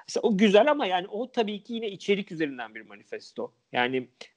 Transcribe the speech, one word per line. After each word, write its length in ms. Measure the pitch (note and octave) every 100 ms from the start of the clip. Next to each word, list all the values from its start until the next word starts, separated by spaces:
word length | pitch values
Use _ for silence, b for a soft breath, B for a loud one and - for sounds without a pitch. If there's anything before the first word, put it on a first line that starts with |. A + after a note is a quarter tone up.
| B
Mesela 140 | -
o 160 | A#3+ F#3+
güzel 320 | G#3+ G3+ D4
ama 160 | D4 F#3+
yani 200 | F3+ G3
o 260 | G#3 B3
tabii 300 | B3 G#3+ G#3
ki 100 | A3
yine 160 | A3+ A3+
içerik 420 | F#3+ - G3+ G3
üzerinden 420 | D#3+ D3+ B2+ A2
bir 60 | A2
manifesto. 720 | A2 G#2 - G#2+ - - A#2 _ _
Yani 360 | B2 B2 C3 B2 - B